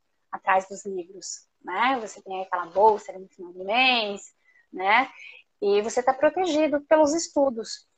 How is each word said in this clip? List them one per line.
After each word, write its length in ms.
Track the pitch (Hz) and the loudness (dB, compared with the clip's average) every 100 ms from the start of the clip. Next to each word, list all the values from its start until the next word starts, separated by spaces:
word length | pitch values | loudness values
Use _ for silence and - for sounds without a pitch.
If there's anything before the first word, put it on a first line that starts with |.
| _ _ _ | _ _ _
atrás 360 | 190 - 190 190 | -6 0 0 0
dos 160 | 196 | -10
livros, 640 | 202 185 175 190 - - _ _ | -10 -10 -10 -14 -16 -16 _ _
né? 360 | - 185 247 262 | -8 -2 0 -2
Você 220 | 214 202 | -6 -14
tem 200 | 202 185 | -12 -10
aquela 240 | 190 180 170 | -6 -8 -4
bolsa 460 | 185 214 202 - | 4 4 4 -2
ali 80 | 185 | -16
no 60 | 190 | -18
final 240 | - 180 | -18 -18
do 120 | 180 | -10
mês, 580 | 190 233 262 240 208 202 - _ _ _ _ | -2 2 2 2 -2 -8 -12 _ _ _ _
né? 380 | 185 190 226 269 - - - _ - | -4 2 2 2 -6 -20 -20 _ -4
E 200 | 202 202 | 0 2
você 200 | 220 247 | 0 -2
tá 100 | 247 | -2
protegido 680 | 262 302 311 370 302 311 285 | 2 2 2 0 2 2 0
pelos 320 | 285 311 294 | 2 4 4
estudos. 720 | 330 - 294 269 226 208 - _ | 2 -2 0 0 0 -10 -14 _